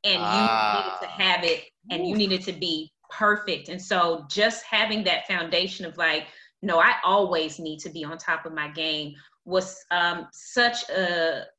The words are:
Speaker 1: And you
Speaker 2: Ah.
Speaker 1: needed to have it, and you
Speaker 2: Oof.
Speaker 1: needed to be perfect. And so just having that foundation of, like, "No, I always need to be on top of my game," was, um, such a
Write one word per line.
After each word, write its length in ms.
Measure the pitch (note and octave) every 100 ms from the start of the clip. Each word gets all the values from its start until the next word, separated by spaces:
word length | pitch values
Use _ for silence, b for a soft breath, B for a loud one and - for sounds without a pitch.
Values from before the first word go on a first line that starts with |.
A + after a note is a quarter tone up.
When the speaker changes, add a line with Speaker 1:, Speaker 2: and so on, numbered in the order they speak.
Speaker 1:
And 100 | G#3
you 60 | F#3
Speaker 2:
Ah. 760 | G#2 A2 A2+ A2+ G#2+ G2+ F#2+ F#2
Speaker 1:
needed 60 | F3+
to 160 | -
have 220 | F#3+ F3+
it, 200 | E3+ D#3+ - _ -
and 160 | F3 F3+
you 60 |
Speaker 2:
Oof. 60 | G#3
Speaker 1:
needed 240 | G3+ F#3
to 100 | F#3+
be 400 | E3 F3+ D#3 D#3 _ _
perfect. 580 | - G#3 G#3 - D3 -
And 140 | F3+
so 440 | - F#3+ E3+ E3 D3
just 320 | - A3 A3
having 380 | - G#3+ A3 G#3+
that 220 | F#3 E3+ -
foundation 580 | F#3 E3 E3+ F#3 -
of, 120 | F3+ D#3
like, 320 | E3 D#3 - B B _
"No, 160 | F#3+ E3
I 160 | G3+ -
always 560 | - G3+ F#3+ E3+ D#3+ D3+
need 220 | D#3+ D#3
to 100 | F#3+
be 140 | D#3+
on 120 | D3 E3
top 300 | - E3 E3
of 60 |
my 160 | D#3 D3
game," 460 | D3 D#3+ D3+ D3 C#3+ B B
was, 400 | - F#3 F#3 - -
um, 380 | F3 F3 F3 -
such 560 | - - B3+ A#3+ A#3+ -
a 560 | F3 F3+ F3 E3 - -